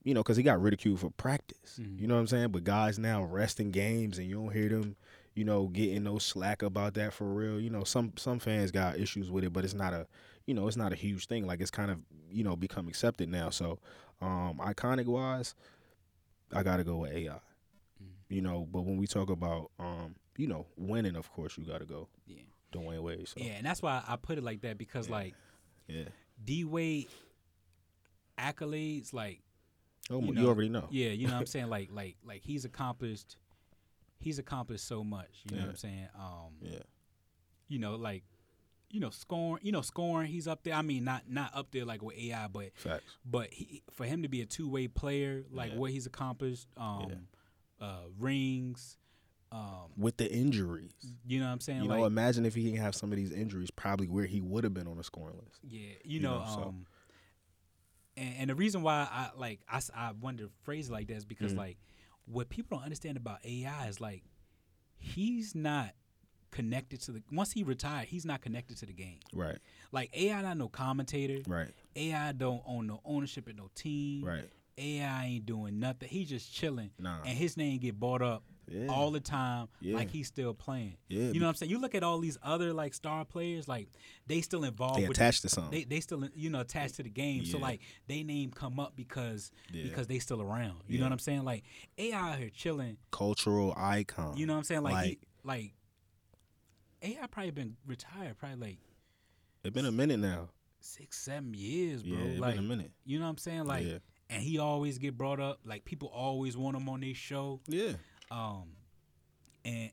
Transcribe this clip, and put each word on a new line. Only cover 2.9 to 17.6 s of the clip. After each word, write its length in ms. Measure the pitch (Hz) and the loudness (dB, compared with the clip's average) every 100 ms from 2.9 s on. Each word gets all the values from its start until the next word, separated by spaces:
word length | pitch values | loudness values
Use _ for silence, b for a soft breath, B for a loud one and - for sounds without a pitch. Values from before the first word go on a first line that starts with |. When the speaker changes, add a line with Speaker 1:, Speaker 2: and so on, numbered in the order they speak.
| 104 | 4
Speaker 1:
now 240 | 113 110 | 2 2
resting 480 | 90 92 107 - 104 | 2 2 2 2 2
games 460 | 95 104 113 110 92 | 4 4 4 2 0
and 100 | 92 | -2
you 60 | 104 | -2
don't 180 | 110 | 0
hear 160 | 107 107 | 2 4
them, 260 | 110 104 101 B B B - | 4 2 -4 B B B 0
you 80 | |
know, 240 | 107 104 95 | 4 4 4
getting 360 | 90 107 98 | 4 4 4
no 160 | 104 104 | 2 2
slack 420 | - 98 92 104 | 0 2 2 2
about 320 | 104 95 101 | 2 2 2
that 180 | 101 107 | 2 0
for 120 | - 104 | 0 0
real. 340 | 101 107 107 | 2 2 0
You 100 | 113 | 0
know, 140 | 110 | 0
some, 300 | 98 - 117 - | 2 2 2 0
some 240 | - 123 | -2 0
fans 320 | 113 107 98 | 2 4 4
got 260 | 95 92 87 | 4 4 4
issues 320 | 101 104 92 | 0 0 0
with 140 | 92 | 2
it, 80 | 92 | 2
but 140 | 87 95 | 2 0
it's 80 | |
not 200 | 101 92 | 0 0
a, 140 | 85 80 B B B - | 0 -4 B B B 0
you 80 | |
know, 140 | 123 101 | 2 2
it's 80 | 110 | 2
not 140 | 107 | 2
a 40 | 87 | 2
huge 320 | 104 98 - | 0 -2 0
thing. 200 | 117 98 | 0 0
Like, 140 | 87 | 0
it's 100 | 90 | 0
kind 180 | - 101 | 0 0
of, 100 | 87 - 78 80 | 0 -6 -18 -6
you 140 | 98 | 0
know, 120 | 107 87 | 2 2
become 320 | 95 - 85 | 0 -2 -4
accepted 400 | - 117 120 85 | 2 2 2 0
now. 200 | 87 82 | 2 0
So, 300 | - 85 82 B B B - | 0 -2 -2 B B B -6
um, 380 | 92 90 87 78 | -2 0 0 0
iconic 440 | 101 101 123 131 120 | -2 0 2 2 2
wise, 500 | 123 131 131 120 - b b b b _ _ _ _ _ | 2 2 0 -4 -8 b b b b _ _ _ _ _
I 100 | - | 0
gotta 200 | 92 90 | 4 4
go 140 | 85 82 | 2 0
with 160 | 78 | -2
A 160 | 80 80 | -2 -4
I. 40 | |
Speaker 2:
Mm. 60 | 73 - _ | -8 -14 _